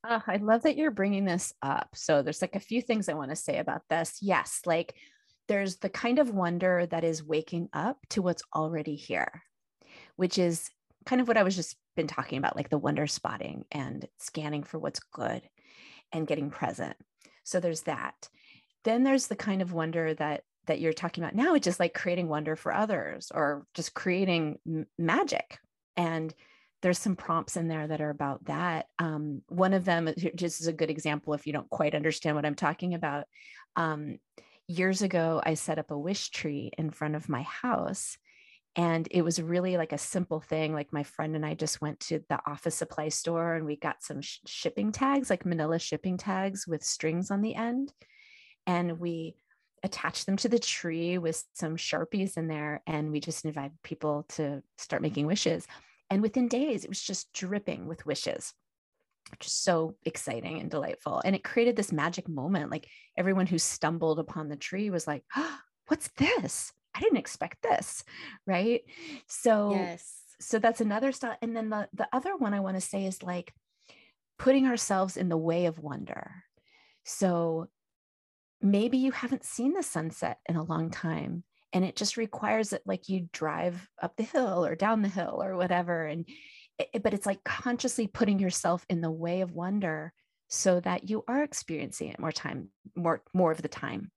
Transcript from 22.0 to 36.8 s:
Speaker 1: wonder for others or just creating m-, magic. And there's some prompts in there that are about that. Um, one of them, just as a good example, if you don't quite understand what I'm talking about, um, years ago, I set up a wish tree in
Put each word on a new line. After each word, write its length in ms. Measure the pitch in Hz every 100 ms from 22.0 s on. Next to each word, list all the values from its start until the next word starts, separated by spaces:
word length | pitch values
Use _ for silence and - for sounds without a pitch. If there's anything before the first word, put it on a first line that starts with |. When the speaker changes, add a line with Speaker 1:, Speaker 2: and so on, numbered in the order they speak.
| 185 175 170
Speaker 1:
wonder 280 | 151 151
for 180 | 160 -
others 580 | - 214 175 76 - -
or 320 | - 143 143 -
just 200 | - 160
creating 680 | - 190 180 190 170 156 - -
m-, 180 | 160 - -
magic. 640 | 165 247 403 - - - _ _ _
And 380 | - 170 165 160 - - _ _ _
there's 180 | 185 180
some 160 | 208
prompts 420 | 180 - 165 - 180
in 120 | 165
there 180 | 160 151
that 140 | 156
are 100 | 151
about 340 | 147 143 135
that. 420 | - 147 175 160 - -
Um, 420 | 165 151 151 139 _
one 260 | 175 185
of 120 | 190
them, 280 | 185 170 160 170 175
just 260 | 175 170 -
as 60 | 165
a 60 |
good 180 | 160 156
example, 420 | 156 151 147 156
if 140 | 147 151
you 60 |
don't 160 | 147 -
quite 260 | - 151
understand 400 | 151 156 151 160
what 100 | 151
I'm 80 | 151
talking 400 | 143 156 160 180
about, 320 | 170 160 143 - - - - -
um, 440 | - 160 151 147 - _ - - _ -
years 340 | 170 185 190
ago, 400 | 196 180 165 160
I 120 | -
set 240 | 156 - 160
up 100 | -
a 80 | 147
wish 320 | 160 202 -
tree 400 | - 156 143 143
in 140 | -